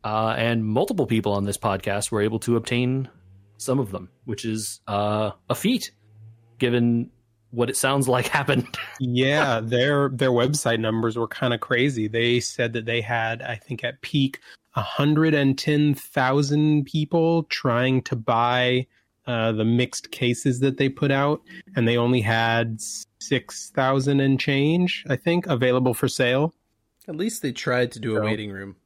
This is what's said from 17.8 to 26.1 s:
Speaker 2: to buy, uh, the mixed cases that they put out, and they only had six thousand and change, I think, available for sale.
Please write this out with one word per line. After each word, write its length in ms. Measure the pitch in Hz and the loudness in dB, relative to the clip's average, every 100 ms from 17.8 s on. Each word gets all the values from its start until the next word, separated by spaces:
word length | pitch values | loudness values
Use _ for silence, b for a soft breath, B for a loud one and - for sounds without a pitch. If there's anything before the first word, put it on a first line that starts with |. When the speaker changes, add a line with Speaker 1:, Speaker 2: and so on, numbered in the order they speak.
| 127 131 | 2 0
Speaker 2:
to 120 | - | 0
buy, 720 | 117 110 117 120 123 123 127 123 _ _ _ | -4 0 2 2 2 2 0 -2 _ _ _
uh, 280 | - 117 113 | -6 -2 0
the 100 | 110 | 2
mixed 460 | 110 120 123 - - | 2 2 0 -4 -12
cases 480 | - 123 123 143 123 | -2 -2 0 -2 0
that 180 | 135 135 | 0 2
they 120 | 139 | -2
put 220 | 135 143 | 0 0
out, 300 | 139 143 156 - B - | 2 0 -2 -6 B -8
and 120 | - 117 | 0 2
they 100 | 120 | 2
only 240 | 120 127 | 2 2
had 600 | 107 113 117 117 113 110 - - - _ | 2 2 2 2 0 -6 -10 -12 -16 _
six 500 | - 131 - - - | -2 -2 -2 -16 -6
thousand 480 | - 131 135 131 139 | 0 2 2 2 2
and 200 | 135 131 | 4 2
change, 680 | - 139 147 175 180 - - | 2 2 2 2 0 -2 -4
I 60 | |
think, 320 | 127 170 175 175 | -2 0 0 0
available 460 | 127 127 127 127 | 2 2 4 2
for 140 | 113 | 0
sale. 440 | 139 | -2